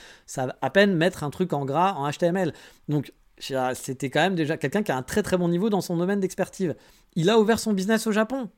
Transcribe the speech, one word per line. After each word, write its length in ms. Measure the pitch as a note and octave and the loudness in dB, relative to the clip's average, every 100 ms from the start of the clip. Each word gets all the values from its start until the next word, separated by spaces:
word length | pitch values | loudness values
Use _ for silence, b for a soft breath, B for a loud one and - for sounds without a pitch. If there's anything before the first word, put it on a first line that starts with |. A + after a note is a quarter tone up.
| B B B | B B B
savent 280 | - - - | -6 -6 -4
à 80 | C3+ | 0
peine 280 | F#3+ G#3 F3+ | 4 4 4
mettre 260 | E3+ F#3 | 2 0
un 60 | D3 | -8
truc 240 | - F3+ | -4 -2
en 100 | D3 | -2
gras 300 | C#3 C#3 F#3 | -2 2 2
en 160 | F3+ C#3 | 0 -4
H 80 | C#3+ | 0
T 80 | E3+ | 0
M 100 | F3+ | 2
L. 180 | F3+ B B B - | -2 B B B -4
Donc, 240 | D3 C3 _ _ _ - C3 B2+ | -2 -2 _ _ _ -6 -2 -2
c'était 360 | B2 - B2+ C#3 | -2 -6 -6 -2
quand 100 | D3 | 2
même 160 | E3+ F#3 | 2 2
déjà 220 | D3 D#3 | -2 -2
quelqu'un 260 | C#3+ G3 | -2 -2
qui 80 | G#3 | 0
a 60 | C3 | -2
un 40 | |
très, 220 | B2+ - | -2 -2
très 140 | G3+ F#3 | 0 0
bon 100 | F3 | 2
niveau 220 | F3 A3 | 2 2
dans 100 | G3+ | 0
son 160 | - E3+ | 0 -2
domaine 240 | F3+ G3+ | 0 0
d'expertise. 560 | F#3 - F3+ - F#3 B2+ b b b - | -2 -4 -6 -2 -4 -4 b b b 0
Il 140 | E3 | 4
a 100 | A3+ | 4
ouvert 180 | G#3+ A3+ | 4 2
son 140 | - | 2
business 340 | G3+ F#3+ A3 A3+ | -2 2 0 2
au 60 | |
Japon. 380 | G#3 A3 C4+ A#3 | 0 0 -2 -8